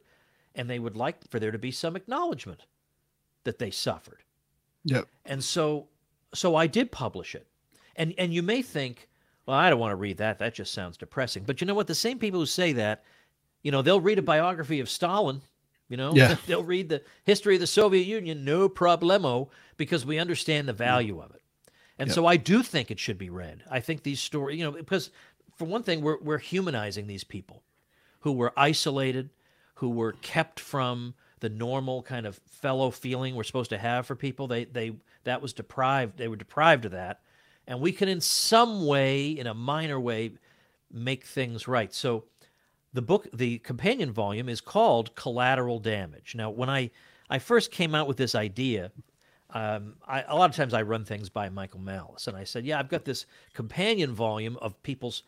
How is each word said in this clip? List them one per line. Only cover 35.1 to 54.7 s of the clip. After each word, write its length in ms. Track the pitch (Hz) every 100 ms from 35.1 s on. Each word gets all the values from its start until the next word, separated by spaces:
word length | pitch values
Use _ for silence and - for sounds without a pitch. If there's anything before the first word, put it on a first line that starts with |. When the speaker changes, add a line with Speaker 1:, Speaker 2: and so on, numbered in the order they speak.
| _ 123
Speaker 1:
that 160 | 127
was 120 | 139
deprived. 640 | - - - 131 135 117 -
They 100 | 117
were 60 | 104
deprived 500 | 95 - 165 139 107
of 60 |
that. 260 | 90 92 - _ _ _ _ -
And 120 | 127
we 100 | 170
can, 160 | 185 196
in 120 | 180
some 640 | - - - 226 240 208 147
way, 420 | 139 135 139 143
in 160 | 151 120
a 80 |
minor 460 | 110 127 156 160 135
way, 320 | 120 110 113 - _ _ _ _ _
make 340 | 117 123 131 -
things 420 | 139 123 113 -
right. 260 | 127 101
So 300 | - 131 113 - _ _ _ _ _ _
the 80 | 127
book, 260 | 117 202 -
the 260 | 117 123 117
companion 520 | - 120 180 262 147
volume 340 | 110 101 107 123
is 140 | 113
called 520 | - 202 226 117 113 -
Collateral 640 | 135 120 127 131 123 117
Damage. 560 | 110 104 87 73 - 117
Now, 140 | 107
when 200 | 110 127
I, 220 | 135 120 _ - _ -
I 100 | 135
first 320 | - 233 -
came 220 | - 160 151
out 120 | 143
with 80 | 127
this 180 | 120 113
idea, 560 | 107 101 131 107 90 - - _ _ _ _
um, 440 | 113 107 107 104 - -
I, 160 | 135 -
a 80 | 151
lot 140 | 180
of 60 | 143
times 180 | 131
I 80 | 113
run 200 | 107 113 107
things 240 | 104 98
by 200 | 107 98
Michael 300 | 98 95 95
Malice, 480 | 95 95 - - -
and 80 | 95
I 80 |
said, 220 | 98 123 131
"Yeah, 120 | 147
I've 100 | 139
got 160 | 165 143
this 200 | 123 - - _
companion 600 | - 110 165 208 214 143
volume 440 | 110 113 107 110 120
of 240 | 110